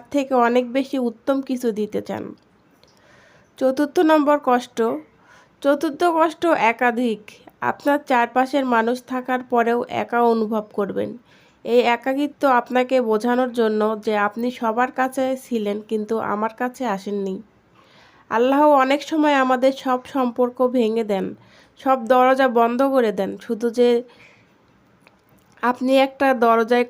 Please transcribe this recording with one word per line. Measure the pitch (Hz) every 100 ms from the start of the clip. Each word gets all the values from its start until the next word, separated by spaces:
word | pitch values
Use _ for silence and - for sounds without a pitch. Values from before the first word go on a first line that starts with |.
| -
থেকে | 285 269
অনেক | 254 233 240 247
বেশি | 262 262 269
উত্তম | 240 220 - 269
কিছু | 269 254 240
দিতে | 208 214 196
চান। | - - - - _ _ _ _ _ _ _ _ _ _ _ -
চতুর্থ | 262 262 294 359
নম্বর | 320 311 285 294
কষ্ট, | 285 247 247 - 226 294 302 _ _ - _ _
চতুর্থ | 277 285 320 -
কষ্ট | 349 320 330 311 349
একাধিক। | 311 214 233 247 233 247 214 - - - -
আপনার | - - 285 294 294
চারপাশের | 247 240 254 254 285 262
মানুষ | 233 220 247 -
থাকার | 254 254 254
পরেও | 247 240 233 240
একা | 240 233 214 240
অনুভব | 233 226 214 220 208
করবেন। | - 196 190 208 233 _ _ _ _
এই | - 240
একাকিত্ব | 233 233 269 269 294 - 285
আপনাকে | 240 240 247 254 262
বোঝানোর | 226 220 240 247 254
জন্য | 233 220 214 214 220
যে | 220 208
আপনি | 202 226 240
সবার | 247 226 220 254
কাছে | - 262 262 262 262
ছিলেন, | - 233 208 208
কিন্তু | 208 220 214 226
আমার | - 208 220
কাছে | 220 247 247 247
আসেননি। | 196 202 202 190 196 - _ _ _ _ _ _ _ -
আল্লাহ | 226 247 277 302
অনেক | 285 262 285
সময় | - 320 302
আমাদের | 277 262 254 262
সব | 269 262 254 247
সম্পর্ক | 277 254 240 247 247 254
ভেঙে | 247 220 226
দেন, | 214 190 185 - _ _ _ _
সব | 269 262 226
দরজা | 254 254 262 269
বন্ধ | 233 233 240
করে | 277 269 226
দেন, | 196 190 196
শুধু | - 226 240
যে | 233 240 240 247 - - _ _ _ _ _ _ _ _ _ _ _ _ -
আপনি | 240 247 254 269
একটা | 269 269 277
দরজায় | 254 233 226 226 247